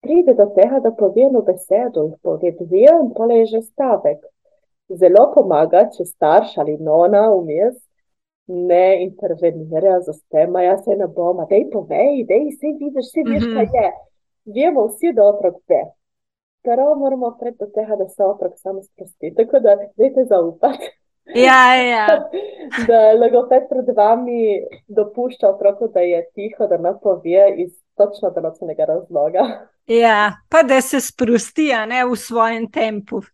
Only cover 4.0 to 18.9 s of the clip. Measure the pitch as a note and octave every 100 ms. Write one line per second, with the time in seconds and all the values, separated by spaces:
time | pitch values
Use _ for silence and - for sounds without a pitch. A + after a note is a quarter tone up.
4 | D3+ D3+ - _ _ _ _ _ _ F3
5 | F3+ F#3 C4+ D4 G3 D3+ D#3 F3 A3 -
6 | E3+ - D3+ F3 A3 - D3+ D3+ D#3+ D#3
7 | F3+ G3+ A3 G3 E3 D#3 A3 B3 _ _
8 | _ _ _ _ - F3+ F3+ F3 F#3 F#3+
9 | F#3 - G3 E3 E3+ D#3+ D#3 D#3+ F#3+ F#3
10 | F3 D#3 _ - F3 F3+ F3+ F#3+ - G3
11 | F3 E3+ F3 F3+ D#3 G3 - G#3+ D#3 D3+
12 | C4 C#4+ A3+ G#3+ D4 - D4 D4+ C#4+ C4+
13 | B3+ D#4+ C4+ G#3 A#3 A3 G#3+ B3+ G3 -
14 | _ _ _ _ - G#3 D#4+ C#4 A3 -
15 | E4+ A3+ G3+ G#3 F#3+ - _ - - _
16 | _ _ _ _ _ _ B3 A#3+ C#4+ D4
17 | C4+ C4 A#3+ A#3 A#3+ A#3+ G#3 G#3+ G#3+ G3+
18 | F#3+ - G3 G3+ F3+ - F#3+ G3 F#3+